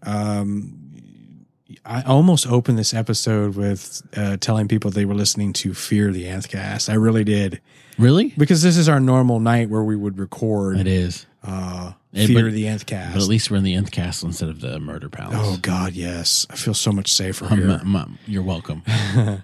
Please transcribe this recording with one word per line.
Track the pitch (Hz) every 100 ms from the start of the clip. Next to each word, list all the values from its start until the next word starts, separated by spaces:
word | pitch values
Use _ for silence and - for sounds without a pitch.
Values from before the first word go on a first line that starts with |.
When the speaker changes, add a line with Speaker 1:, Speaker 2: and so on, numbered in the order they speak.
Speaker 1:
Um, | - 104 104 104 101 101 - - - - 52 57 - - _ _ _ -
I | 110 117
almost | 127 135 180 156 123
opened | 123 117 113
this | 104
episode | 113 110 107 117 107 104 98
with, | 101 95 - - - -
uh, | 101 98
telling | - 110 104
people | 107 104
they | 101 101
were |
listening | 101 101 - 101
to | 98 95
Fear | 90 - 104 104
the | 92 90
Nth | 95 -
Cast. | 95 98 104 -
I |
really | 107 110 113
did. | 107 104 98 - _ _ _ -
Speaker 2:
Really? | 120 165 254 -
Speaker 1:
Because | 147 165
this | 175 170
is | 160
our | 143
normal | 131 131 123 117
night | 113 117 113
where | 110
we | 107 104
would | 101 95
record. | 95 - 113 104 98 95
Speaker 2:
It | 92
is. | 92 87 85 - _
Speaker 1:
Uh, | 95 95 90 90 90 - _
Speaker 2:
It, | 98 110
Speaker 1:
Fear | 120 113
Speaker 2:
but, |
Speaker 1:
the | 107 107
Nth | 107 -
Cast. | 98 87
Speaker 2:
but | 95
at | 98
least | 113 -
we're | 101
in |
the | 95 92
Nth | 98
Cast | - 87 -
instead | 85 82 80
of | 78
the | 62 73
Murder | 76 80 71
Palace. | - 92 110
Speaker 1:
Oh, | 107 90
God, | 90 90 92
yes. | 90 87 85 82 - -
I | -
feel | 117
so | 101 110
much | 101 95
safer | - 95 92 95
Speaker 2:
Um, | 101
Speaker 1:
here. | 95 82
Speaker 2:
um, | 90 98
um, | 50 - -
you're | 98
welcome. | 92 85 - 80 110
Speaker 1:
<laughs> | 110 101 107 104 98